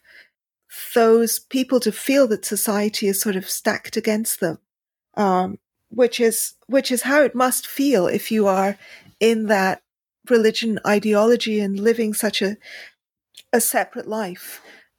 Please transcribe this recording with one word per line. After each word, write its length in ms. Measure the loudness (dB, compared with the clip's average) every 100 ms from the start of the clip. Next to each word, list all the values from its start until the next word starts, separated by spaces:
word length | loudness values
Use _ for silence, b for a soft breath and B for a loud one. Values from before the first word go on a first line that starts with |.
| b b b _ _ _ _ -18 -2
those 460 | 2 4 4 2 -2
people 400 | -4 -4 0 0
to 120 | 0
feel 360 | -2 0 2 4
that 160 | 0
society 640 | -4 -4 -2 0 -2 -2 -2
is 140 | -2
sort 160 | -2 -4
of 120 | -6
stacked 460 | -4 -4 -4 -6 -4
against 460 | -2 -2 -4 -4
them, 160 | -4 -6 _ _ _ _ _
um, 440 | -2 0 2 -2 -6 _ _ _
which 300 | 0 0 2
is, 360 | 0 0 -6 -10 -2
which 260 | -2 0
is 120 | -2
how 180 | 0 2
it 120 | 2
must 320 | 2 0 -2 -6
feel 420 | -2 2 2 2
if 220 | -2 -2
you 160 | 0 2
are 320 | 2 0 -4 B B B _
in 240 | 0 0 0
that 380 | 2 0 -2 _ _ _ _ 0
religion 500 | 4 4 2 -2 -2 0
ideology 760 | 0 2 4 4 2 0 -2
and 180 | -2 0
living 340 | 0 0 -2
such 280 | -2 -4 -2
a, 160 | -4 -6 B B B B _ _ _ -20 _
a 80 | -2
separate 460 | 0 -2 -4 -8 -8
life, 540 | -8 -8 -10 -16 -20 B B B